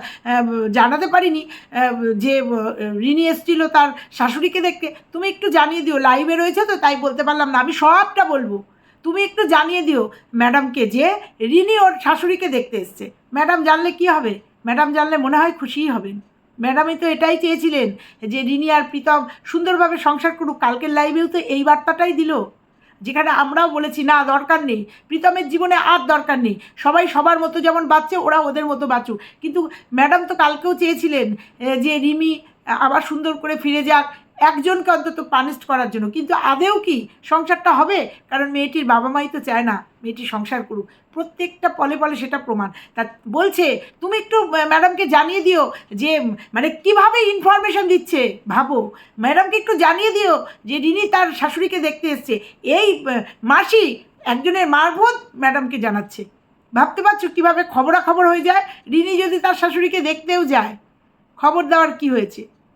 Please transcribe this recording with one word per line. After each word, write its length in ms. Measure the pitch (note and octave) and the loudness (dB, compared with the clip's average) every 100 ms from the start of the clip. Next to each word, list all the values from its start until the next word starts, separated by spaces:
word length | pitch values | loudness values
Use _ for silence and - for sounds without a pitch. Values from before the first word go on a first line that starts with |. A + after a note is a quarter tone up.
| - - A#3+ | -4 -12 -2
আহ, 380 | B3 A#3 A3+ A3 | -2 0 -2 -2
জানাতে 360 | A3 A#3+ D4+ F#4 | 2 2 2 2
পারিনি, 420 | F4+ F4+ D#4 D#4 - - | 2 2 -2 -6 -18 -8
আহ, 420 | A#3+ B3+ A#3 A3+ G#3+ | -2 0 0 -2 -2
যে, 260 | C4 C4+ | 0 0
আহ, 60 | A#3+ A#3 A3+ A3+ G#3+ G#3 | 0 -4 -4 -6 -6 -2
রিনি 300 | B3 D4+ E4 | 0 2 0
এসেছিল 400 | D#4+ - D#4+ D#4 | -2 0 0 2
তার 240 | D#4 C#4+ C#4 - | 4 2 0 -16
শাশুড়িকে 500 | - B3 C4 F4 F#4 | -4 -2 0 -2 0
দেখতে, 340 | F4 F4 D#4 - _ | -2 -4 -10 -12 _
"তুমি 160 | E4 F#4+ | -6 -6
একটু 200 | F#4+ G4 | -2 0
জানিয়ে 320 | D#4 D4+ E4+ | 2 2 0
দিও, 180 | D4+ C#4+ | -2 2
লাইভে 360 | C4+ A#3 D4+ E4 | 4 2 2 0
রয়েছে 300 | F4 G4 G#4+ | 0 0 -2
তো 120 | G4 | 2
তাই 180 | C#4+ C#4 | 0 0
বলতে 280 | C#4 C4 | -2 -2
পারলাম 260 | D4 D4+ C#4+ | -2 0 0
না, 100 | B3+ | 0
আমি 120 | C4+ | 0
সবটা 540 | - D#4 F4+ G4+ - E4+ | 2 4 4 4 0 0
বলবো, 380 | C#4 G#3+ G3+ - _ _ _ | 0 -4 -8 -10 _ _ _
তুমি 200 | E4 F#4 | -6 -2
একটু 240 | G4 - E4 | -2 -2 2
জানিয়ে 340 | D#4 D#4+ F4+ | 2 2 0
দিও 280 | D#4 C4 G#3+ - _ A#3 | 0 0 -2 -8 _ 0
ম্যাডামকে 520 | A#3+ C#4 C4+ C4 A3 | 2 2 0 -2 -2
যে 320 | A#3 E4 G#4 - _ | 2 0 0 -8 _
রিনি 380 | A3+ E4 G4 G#4+ | 2 2 4 4
ওর 140 | F#4+ F#4 | 4 4
শাশুড়িকে 440 | C#4+ D#4+ F4+ F#4 F4+ | 0 0 0 -2 -2
দেখতে 300 | B3+ - A3 | -2 -4 -8
এসছে।" 340 | F3+ - G3+ _ _ | -8 -14 -18 _ _
ম্যাডাম 300 | C4+ D#4 F4 | -2 0 2
জানলে 280 | D#4 D#4+ E4+ | 2 2 0
কি 160 | E4 F4+ | 0 2
হবে? 320 | D#4 A3+ G3+ _ _ A#3 | 2 0 -6 _ _ -4
ম্যাডাম 280 | B3 D4 | 0 0
জানলে 240 | D4+ D4+ D#4 | 0 0 0
মনে 200 | C4 D4+ | 2 2
হয় 140 | E4+ | 2
খুশিই 380 | E4 B3+ C#4+ D4+ | -2 -8 -4 -2
হবেন। 300 | A#3 G3+ G3+ - _ _ - | -4 -6 -12 -16 _ _ -6
ম্যাডামই 360 | A#3+ C#4 D#4 D#4+ | -2 0 -2 -2
তো 100 | E4+ | -2
এটাই 300 | D#4 D#4+ E4 | 0 0 2
চেয়েছিলেন 540 | E4+ E4 D#4+ C#4+ A3 G3 - _ A3 | 0 0 0 0 -2 -4 -18 _ -8
যে 140 | C4 | -6
রিনি 300 | C4 C#4+ D#4 | -2 -2 2
আর 100 | D4+ | 2
প্রীতম 420 | D4 C#4+ D#4 D4 B3 - | 0 -4 2 2 0 -12
সুন্দরভাবে 540 | - E4 E4+ F4 E4+ E4+ | -6 -2 0 2 2 2
সংসার 340 | D4 D4 E4 | 0 0 -2
করুক। 280 | E4 D4+ - | -2 -6 -2
কালকের 300 | B3 B3 D#4 | -2 -2 -2
লাইভেও 380 | D4 D4 D#4+ E4 | 0 0 0 0
তো 100 | F4 | -2
এই 260 | - C#4 | -2 0
বার্তাটাই 500 | C#4+ D4+ D4+ E4 F4 | 2 2 2 0 0
দিল, 300 | D4 D#4+ D4 G3 _ _ _ _ _ | 0 -2 -2 -4 _ _ _ _ _
যেখানে 280 | G3+ C#4 D#4 | -6 -2 0
আমরাও 400 | C#4+ C4+ D4+ E4+ | 2 2 2 0
বলেছি, 340 | D4 D4+ D4+ | 0 -6 -4
"না, 200 | C#4+ D4 | 2 2
দরকার 420 | C4+ C#4 C#4 D#4+ C#4+ | 2 -2 0 -2 0
নেই, 200 | G#3+ G3+ - _ | -6 -8 -18 _
প্রীতমের 420 | D#4+ F4+ F#4 C#4+ | 0 0 0 -2
জীবনে 260 | D#4+ F4+ F4+ | -2 0 2
আর 240 | - F4 | 4 2
দরকার 400 | - D4+ D4 C4 | 2 0 0 -2
নেই, 200 | A#3 G3+ - - | -2 -4 -12 -4
সবাই 320 | C#4+ E4 F4+ | 0 2 2
সবার 320 | C#4 D#4 E4 | 2 2 2
মতো 200 | D#4+ E4 | 0 0
যেমন 280 | E4 E4 D4+ | 0 0 2
বাঁচছে 300 | D#4 D#4 F#4 | 2 2 -2
ওরা 220 | - D#4 | 0 0
ওদের 260 | D4 C#4+ D4 | 0 -4 -4
মতো 220 | C#4 C4+ | -4 -2
বাঁচুক।" 320 | B3 A#3+ G#3 - _ | -2 -4 -12 -14 _
কিন্তু 280 | D#4+ E4 D#4+ - _ | -6 -4 -4 -10 _
ম্যাডাম 320 | B3 C#4+ F4 F4 | 0 4 2 0
তো 100 | F4+ | 2
কালকেও 380 | D4+ D4 F4 | 2 2 -4
চেয়েছিলেন, 640 | F4+ E4+ E4 E4 C#4+ A3 G#3 - _ | 0 0 0 0 0 -2 -4 -10 _
এ, 160 | B3+ B3+ | -4 0
যে 220 | C#4+ D4+ | 0 0
রিমি 420 | C#4+ D#4 D#4+ D#4 - _ - | 0 0 -2 -2 -10 _ -6
আবার 360 | A#3 C4+ C#4+ | 0 2 0
সুন্দর 320 | D4 D#4 D#4 | -2 -4 -4
করে 220 | D4+ D#4 D4+ | -4 -6 -4
ফিরে 280 | C#4+ D4 | -2 -2
যাক, 220 | C#4+ D4 C#4+ - _ - | 2 2 2 -12 _ 0
একজনকে 520 | D4+ D4+ D#4+ F#4 F4+ | 0 2 -2 0 0
অন্তত 360 | D#4+ E4 D#4+ - | 0 -2 -8 -2
পানিশড 340 | C4 C4+ C#4+ | -2 -2 -8
করার 260 | - C4 A#3 | -4 -2 -2
জন্য। 200 | A3 G#3 | -4 -6
কিন্তু 240 | D#4 D4 | -6 -2
আদেও 460 | E4+ - C#4 F#4 G#4 | 0 0 2 0 0
কি 280 | G4 C4 G#3+ _ | -2 -4 -6 _
সংসারটা 500 | - D#4 E4 E4+ F4 | -2 -2 0 0 2
হবে? 360 | C#4 D#4 F#4+ A3 - _ | 2 2 0 -4 -12 _
কারণ 220 | C4+ C#4+ | -4 -2
মেয়েটির 340 | C#4 C#4+ D#4 B3 | -2 -2 -2 2
বাবা 240 | A#3 B3+ | 2 2
মাই 200 | C#4+ C#4+ | -4 -4
তো 80 | D4 | -8
চায় 240 | C4+ A#3 | -4 -2
না 220 | A#3 G3 - _ | 0 -4 -8 _
মেয়েটি 220 | A#3 A#3 A#3 | -12 -12 -8
সংসার 380 | G#3+ G#3 B3 | -8 -6 -8
করুক। 240 | - G#3+ G3+ _ _ | -6 -10 -10 _ _
প্রত্যেকটা 560 | D#4+ E4 - F4 - F4 | -10 -10 -8 -10 -4 -4
পলে 280 | - C#4+ D4+ | -2 -4 -2
পলে 180 | D4+ B3+ | -4 -4
সেটা 240 | B3+ C#4 | -8 -8
প্রমাণ। 320 | C#4 G#3 G3 - - - | -6 -6 -6 -10 -12 -8
তা 100 | A3+ - A3 | -8 -10 -6
বলছে, 520 | C#4 G4 - D#4+ - - _ | -2 0 2 0 -2 -8 _
"তুমি 160 | F#4 A4 | -6 -4
একটু, 360 | G#4+ A4 F#4+ | 0 0 0
আহ, 140 | D#4 D#4 | -2 2
ম্যাডামকে 400 | D#4 F4+ F4+ E4 | 2 2 2 2
জানিয়ে 340 | D4 D#4+ G4 | 2 2 0
দিও 300 | E4+ F4 C4+ - - | 2 2 0 -4 -14
যে, 280 | G3+ D4+ D#4 | -4 0 0
উম, 160 | A#3+ G3+ - | -2 -6 -6
মানে, 160 | A3 D#4 | -4 -2
কিভাবে 600 | D#4 G4 G#4 G#4 A#4 G#4 | 0 2 6 6 4 2
ইনফরমেশন 580 | G4+ F4 G4+ G4+ G4 F#4 | 2 2 2 2 -2 2
দিচ্ছে 500 | F4+ - D4+ A#3+ G3 G#3 | 0 2 -2 -2 -4 -2
ভাবো। 440 | G#3 C4+ C4 G#3 - - - | -2 0 -2 -4 -12 -20 -4
ম্যাডামকে 380 | A#3+ E4 F#4+ G#4+ | 0 2 2 0
একটু 180 | G#4+ E4+ | 0 2
জানিয়ে 360 | E4 E4+ A4 | 2 4 0
দিও 340 | G#4 G4 D4 - - G#3+ | 2 2 0 -2 -16 -8
যে 120 | C#4+ | -2
রিনি 300 | D4+ F#4+ G#4 | 0 0 0
তার 240 | F#4+ F4+ | 2 0
শাশুড়িকে 460 | C4 D4+ E4 F4+ F#4 | 0 -4 -2 -4 -2
দেখতে 300 | D4+ D4+ E4 | -4 -4 -4
এসছে।" 320 | C4 - G#3+ - _ | -6 -4 -6 -6 _
এই, 420 | A#3+ E4+ G#4 D#4 C#4 | 0 2 2 0 -4
আহ, 160 | A#3+ G#3 - | -6 -6 -8
মাসি 600 | A3+ D4+ - A4 D#4+ - _ _ B3+ | 2 2 4 2 2 -4 _ _ -6
একজনের 420 | B3 D#4+ F#4+ E4 | -2 0 0 2
মারফত 540 | D4 E4 E4 A#4 A#4+ - A#3+ | 2 2 2 2 0 -10 -2
ম্যাডামকে 420 | C4+ C#4 B3+ C4 | 0 0 -4 -4
জানাচ্ছে। 480 | A3 G#3 G3+ - - _ _ _ _ A#3 | -4 -4 -8 -14 -18 _ _ _ _ 0
ভাবতে 260 | - - | 0 2
পারছো 260 | G4+ G#4 F4+ | 0 0 -2
কিভাবে 360 | - E4+ E4 | 2 2 2
খবরাখবর 640 | F4 C4 C4+ F4 E4 E4+ F4 | 0 0 2 2 2 2 2
হয়ে 140 | F4 | 2
যায়? 240 | D#4+ G4 G4 - - | 2 0 -2 -12 -2
রিনি 260 | D#4 F4+ F4+ | 0 0 -2
যদি 220 | F#4+ F4 | 0 0
তার 140 | F#4 | 0
শাশুড়িকে 480 | F4+ F4 D#4+ F4 F#4 | 0 -2 0 0 0
দেখতেও 440 | D4+ D#4 D#4 F4+ C#4+ | -2 -4 -2 -2 2
যায়, 320 | B3+ G#3+ G#3 _ _ _ _ _ - | 0 0 -10 _ _ _ _ _ -2
খবর 260 | C#4+ E4+ | 0 2
দেওয়ার 280 | D4 E4 D#4+ | 2 2 2
কি 180 | - C#4+ | 0 -2
হয়েছে? 380 | A#3+ G3+ - A3 _ _ | 0 -2 -8 -20 _ _